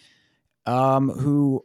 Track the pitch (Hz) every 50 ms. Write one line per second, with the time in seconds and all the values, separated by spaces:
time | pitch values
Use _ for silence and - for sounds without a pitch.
0 | _ _ _ _ _ _ _ _ _ _ _ _ - 120 123 127 131 135 135 135
1 | 139 135 - - 135 147 143 147 143 139 131 123